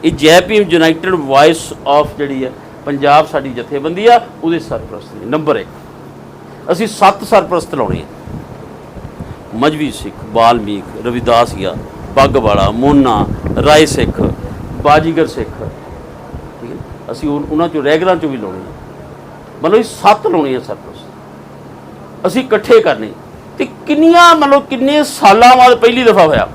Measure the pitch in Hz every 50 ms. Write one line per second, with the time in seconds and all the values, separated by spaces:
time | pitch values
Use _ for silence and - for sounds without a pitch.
0 | - 165 160 139 139 156 160 180 180 - 220 214 208 170 160 170 160 160 160 160
1 | 170 190 185 165 147 135 135 135 147 160 165 160 - - - - - 139 143 147
2 | 147 135 - - 147 139 139 131 131 127 - - - - - - - - 143 135
3 | 139 143 143 151 156 147 - 151 135 139 123 117 117 - 147 139 135 160 170 185
4 | 214 233 240 240 - - - - - 165 170 165 - - 135 117 - - - 95
5 | - - - 98 107 110 135 156 156 143 139 110 92 - - - - - - -
6 | - - - - - - - - - - - - - - 180 165 226 220 - -
7 | 202 190 202 - - - 233 202 180 - 175 170 160 - - 143 120 98 92 85
8 | 78 - - - - - - - - - - - - - - - - - - -
9 | - - - - - - - - - - - 113 127 151 156 151 151 135 - -
10 | - 104 - - - - 104 113 113 117 120 117 107 101 104 98 90 - - -
11 | 107 120 120 123 117 123 117 117 120 113 - 98 95 92 82 110 - - - -
12 | - - - 135 135 139 113 135 113 107 101 98 95 98 107 117 127 139 147 143
13 | 135 127 113 107 101 - - - - - - - 120 143 151 151 156 151 - -
14 | 120 - - - - - - - - - - - - - - - - 147 147 156
15 | 160 165 160 156 160 151 - 143 110 - - - 110 - - - - - - -
16 | - - - - - - - - - - - - - 117 - - - - - -
17 | - - 127 - - 147 143 147 147 - 156 151 170 170 160 156 131 143 151 160
18 | 175 190 185 170 160 151 135 123 104 95 92 92 95 - - - - - - -
19 | - - - - - - - - - - - - - 165 202 226 233 220 - -
20 | - 196 214 214 - 440 349 170 147 139 131 127 - - 104 - - - - -
21 | - - - - - - - - - - - - - - - - - - - -
22 | - - - - - 185 - 254 254 - 220 214 214 - 240 220 - 160 139 107
23 | 110 104 - - - - - - - - - - - - - - - - 294 294
24 | 320 330 339 349 349 339 339 320 294 277 277 285 277 - 277 247 262 269 294 302
25 | 294 - - - - 202 196 220 233 247 254 254 247 247 240 - 220 233 240 247
26 | 254 226 208 196 175 156 147 117 98 -